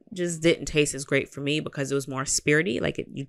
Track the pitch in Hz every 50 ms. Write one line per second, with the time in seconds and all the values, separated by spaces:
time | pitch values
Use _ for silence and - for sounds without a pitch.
0 | _ - - 180 175 175 170 160 156 170 - - 147 - - 151 151 139 - 135
1 | 143 - 143 139 - - - 139 143 143 151 156 147 - - 147 139 135 139 139
2 | 131 135 131 131 131 - - - - 147 147 156 165 202 233 254 - - - -
3 | - - - - 139